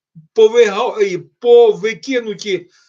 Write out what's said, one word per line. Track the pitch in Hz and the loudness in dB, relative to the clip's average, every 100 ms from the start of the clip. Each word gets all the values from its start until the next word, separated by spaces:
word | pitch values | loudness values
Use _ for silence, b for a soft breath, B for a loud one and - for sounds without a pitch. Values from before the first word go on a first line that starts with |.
| _ 165 _ | _ -20 _
повига-, | - 220 233 214 196 233 214 | 2 2 4 0 0 -6 -4
е, | 202 175 - _ | -4 -4 -12 _
повикинуті, | 240 240 233 180 214 190 269 254 220 202 208 180 - b | 2 4 4 0 -6 -8 -6 -8 -6 -12 -8 -8 -10 b